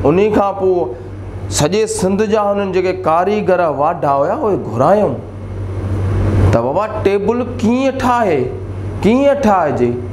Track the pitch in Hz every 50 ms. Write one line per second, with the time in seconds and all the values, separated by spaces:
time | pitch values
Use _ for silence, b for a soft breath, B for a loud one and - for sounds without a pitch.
0 | - 139 160 185 208 214 208 220 202 196 190 190 185 190 185 175 160 - - -
1 | - - - - - - - - - - - - 143 156 185 214 220 208 214 -
2 | 190 185 196 190 220 202 220 220 202 202 202 202 202 190 180 185 185 185 180 185
3 | 185 156 160 170 185 196 214 214 185 170 180 175 175 160 139 135 143 160 175 160
4 | 156 147 139 139 143 170 214 302 294 214 185 139 107 110 107 113 131 160 196 214
5 | 202 160 127 - - - - - - - - - - - - - - - - -
6 | - - - - - - - - - - - 117 117 131 147 185 214 214 - -
7 | - 196 196 208 202 208 233 240 247 247 247 - - 214 240 254 269 269 254 262
8 | 247 247 240 240 226 190 156 135 120 - - - - - - - - - - -
9 | - 196 233 262 277 285 269 - 196 214 202 185 165 147 127 120 120 120 120 123
10 | - 95